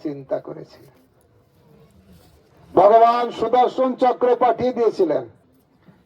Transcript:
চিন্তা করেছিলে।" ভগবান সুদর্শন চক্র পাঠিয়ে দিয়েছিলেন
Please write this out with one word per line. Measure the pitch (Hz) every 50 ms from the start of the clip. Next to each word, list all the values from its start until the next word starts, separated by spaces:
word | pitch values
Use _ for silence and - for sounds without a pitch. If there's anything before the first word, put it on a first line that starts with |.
চিন্তা | - 151 143 139 139 - 143 135
করেছিলে।" | - 147 147 - 143 _ - - - - _ _ _ _ _ _ _ _ _ _ _ _ _ _ _ _ _ _ _ _ _ _ _ _ - - _ _ _ _ _ _ _ _ _ _ -
ভগবান | 170 190 208 226 226 233 233 233 240 240 233
সুদর্শন | - - 220 220 247 247 247 - - 262 262 262 240
চক্র | - 262 247 - - 247 247 240
পাঠিয়ে | - 247 240 - - 240 254
দিয়েছিলেন | 247 240 226 208 - 202 185 151 143 131 120 107 _ _ _ _ _ _ _ _ _ _ _ - _ _ _